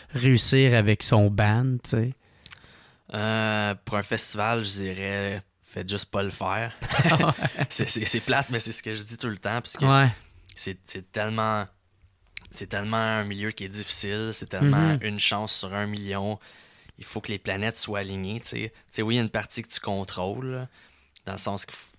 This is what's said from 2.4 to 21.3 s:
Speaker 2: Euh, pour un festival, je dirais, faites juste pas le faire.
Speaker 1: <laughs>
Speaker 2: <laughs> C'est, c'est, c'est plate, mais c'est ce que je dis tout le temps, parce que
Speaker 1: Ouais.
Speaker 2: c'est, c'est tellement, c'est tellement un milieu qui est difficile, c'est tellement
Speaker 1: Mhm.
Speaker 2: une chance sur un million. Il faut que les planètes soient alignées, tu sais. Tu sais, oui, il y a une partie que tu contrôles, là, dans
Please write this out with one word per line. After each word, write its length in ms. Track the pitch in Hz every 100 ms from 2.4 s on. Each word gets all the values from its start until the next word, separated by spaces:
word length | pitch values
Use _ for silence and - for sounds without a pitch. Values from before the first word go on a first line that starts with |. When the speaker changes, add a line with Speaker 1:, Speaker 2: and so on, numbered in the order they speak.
| - - - - - _ -
Speaker 2:
Euh, 600 | 107 107 110 110 107 104 98
pour 120 | - 104
un 60 |
festival, 640 | 101 110 - 104 104 117
je 60 | 104
dirais, 720 | 92 95 92 98 98 101 101 - _
faites 260 | _ - 90
juste 220 | 101 -
pas 120 | 101
le 80 | 98
faire. 440 | - 92 98 113 - - - 170
Speaker 1:
<laughs> 260 | 151 - -
Speaker 2:
<laughs> 320 | - - 139
C'est, 200 | - 110
c'est, 160 | -
c'est 160 | 107 113
plate, 300 | - 127 139
mais 80 | 120
c'est 140 | -
ce 100 | 110
que 120 | -
je 80 | 110
dis 140 | 107 117
tout 120 | 123
le 100 | 101
temps, 220 | 101 117
parce 160 | - -
que 80 |
Speaker 1:
Ouais. 240 | 135 135 135 113 - - -
Speaker 2:
c'est, 240 | - - 92
c'est 260 | - 95 92
tellement, 540 | - 107 110 110 107 98 _ _ _ _ _ _ - -
c'est 160 | - 95
tellement 280 | 101 101 113
un 280 | 113 110
milieu 260 | 101 101 107
qui 120 | -
est 40 | 95
difficile, 640 | 104 101 - 101 104 113
c'est 160 | 107 -
tellement 460 | 95 143 139 160
Speaker 1:
Mhm. 40 | 147
Speaker 2:
une 160 | 110 104
chance 340 | - 104 107
sur 180 | - 95
un 120 | 98 104
million. 520 | 104 101 98 101 104 - - - _ - -
Il 60 |
faut 160 | - 110
que 100 | -
les 80 | 101
planètes 380 | - 95 110 -
soient 240 | - 101
alignées, 400 | 98 98 95 113
tu 80 | -
sais. 240 | 120 110
Tu 80 | - _
sais, 120 | -
oui, 120 | 110
il 20 | 120
y 20 |
a 20 |
une 80 | 113
partie 320 | 110 104 -
que 60 | 113
tu 120 | -
contrôles, 680 | - 98 95 - 92 113 131
là, 160 | 127 127 _ - _ _ -
dans 60 | -